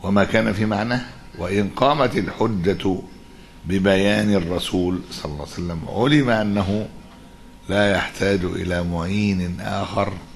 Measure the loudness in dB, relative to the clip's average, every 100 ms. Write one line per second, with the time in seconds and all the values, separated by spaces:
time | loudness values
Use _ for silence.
0 | 2 2 4 2 2 0 0 0 0 -2
1 | -4 -14 -18 -8 -2 0 0 2 2 4
2 | 2 2 -4 -2 -2 0 0 0 0 -2
3 | -6 -18 -20 -20 -20 -16 -2 2 4 4
4 | 4 2 2 2 2 -4 -2 0 0 -2
5 | -6 -10 -8 -8 -10 -8 -6 -6 -6 0
6 | 4 4 4 2 2 0 0 -2 -4 -12
7 | -20 -20 -20 -20 -20 -20 -2 2 4 2
8 | 0 -2 0 2 0 -4 -2 -2 0 -2
9 | -2 0 2 0 -2 -4 -4 -4 -2 -2
10 | -2 -4 -16